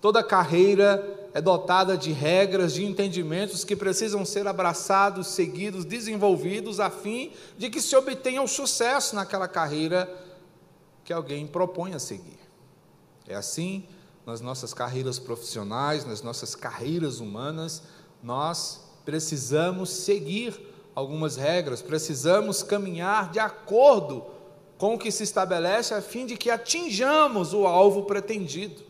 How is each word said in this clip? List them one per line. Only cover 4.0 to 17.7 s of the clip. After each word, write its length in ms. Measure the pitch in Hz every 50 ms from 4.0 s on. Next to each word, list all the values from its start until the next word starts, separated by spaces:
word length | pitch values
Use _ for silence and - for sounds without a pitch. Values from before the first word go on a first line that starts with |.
| 226 220 202 202 196
ser 220 | - - 202 202
abraçados, 840 | 202 190 170 185 175 170 - - - 196 196 196 202 185 185 180 -
seguidos, 560 | - - 180 160 143 151 190 214 196 190 175
desenvolvidos, 960 | 151 185 240 226 214 220 208 196 202 185 160 143 170 190 214 202 220 214 185
a 80 | 208 190
fim 440 | - - - 202 220 240 269 349 - - - - - -
de 100 | 214 247
que 140 | 214 311 233
se 120 | - -
obtenha 460 | 262 262 277 262 - - 254 254 262 277
o 60 | 254
sucesso 680 | - - 277 - - - 233 233 262 285 - - -
naquela 340 | 208 196 185 - 196 185 180
carreira 600 | - 180 165 147 147 151 156 160 170 185 180 185 - - - - - - - - _ - - _ _ _ _ _ _ _ _
que 80 | - 170
alguém 340 | 170 156 139 143 147 147
propõe 480 | 151 147 175 185 175 180 175 175 185 185
a 40 | 147
seguir. 400 | - - 110 95 90 82 - - - - _ _ - - _ _ _ _ _ _ _ _ _ _ _
É 80 | - 92
assim, 520 | 101 98 - - - 165 185 190 196 185 - - - - - _ _ _
nas 160 | - 117 113
nossas 320 | 117 123 127 127 131 113 -
carreiras 460 | - 123 120 127 131 131 131 131 127
profissionais, 880 | - - 117 113 - - - 117 101 101 107 120 139 143 151 156 127
nas 160 | 123 110 107 -
nossas 320 | 117 117 - - 110 -
carreiras 680 | - - 123 113 - 120 135 160 175 165 147 123 110
humanas, 600 | 117 107 101 107 127 143 156 160 160 165